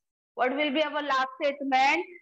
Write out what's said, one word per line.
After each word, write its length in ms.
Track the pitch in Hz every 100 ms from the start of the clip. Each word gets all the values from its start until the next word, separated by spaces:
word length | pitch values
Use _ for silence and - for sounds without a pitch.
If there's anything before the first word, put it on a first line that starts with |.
| _ _ _ -
What 200 | 254 269
will 160 | 302
be 100 | 277
our 200 | 294 294
last 240 | 285 262 262 -
statement? 640 | 294 285 277 262 269 330 370 -